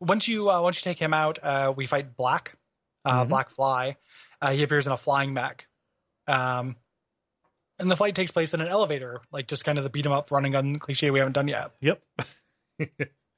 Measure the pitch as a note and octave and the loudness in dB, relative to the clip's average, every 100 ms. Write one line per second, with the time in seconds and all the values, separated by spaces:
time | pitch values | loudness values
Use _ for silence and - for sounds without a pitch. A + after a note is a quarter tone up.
0 | F3 G#3 A3+ A3 G3+ F3+ F3 F3 F#3 E3+ | 0 0 0 0 2 4 2 0 -4 -2
1 | D#3+ D#3 D#3 D#3 D3+ C#3 C3+ C3+ C3 C#3+ | 0 2 0 -2 -2 0 0 -2 -2 -2
2 | C3+ A#2+ B2+ D#3 - - _ _ _ _ | -2 -4 0 0 -4 -18 _ _ _ _
3 | C#3 B2+ A#2 C3+ C3 - C3 B2+ C3 C3+ | 2 2 4 2 0 0 0 2 -2 -6
4 | _ - - _ C#3+ C#3 D3 D3 C#3 B2+ | _ -20 -20 _ 0 2 2 2 2 0
5 | - C#3 C#3 C3+ C3 - - _ _ _ | 2 0 0 -2 -6 -8 -20 _ _ _
6 | _ _ - C3 B2+ B2 B2+ B2 _ _ | _ _ 0 0 2 -2 -4 -8 _ _
7 | _ _ _ _ _ _ _ - F#3 F3+ | _ _ _ _ _ _ _ -6 0 2
8 | G#3 F#3 F3+ - D#3+ E3 D#3+ G3 G3+ D3 | 2 0 -2 0 -2 -2 -2 0 0 -2
9 | B2+ B2 - C#3+ C3 C#3+ - D3 C3+ C#3 | -6 -12 -10 -10 -6 -4 -2 -2 -2 -4
10 | C#3+ C#3 D3 C#3 C#3 C3+ C3+ D3 - C3+ | 0 0 0 0 2 2 0 -2 -4 -2
11 | D3+ C#3 C3+ C3+ C#3+ G#2 G#2 - C#3 F#3+ | 2 2 2 2 0 -2 -6 -2 -2 -2
12 | _ - - - _ _ _ - D3+ - | _ -12 -10 -14 _ _ _ -8 -8 -6
13 | C#3 _ _ | -10 _ _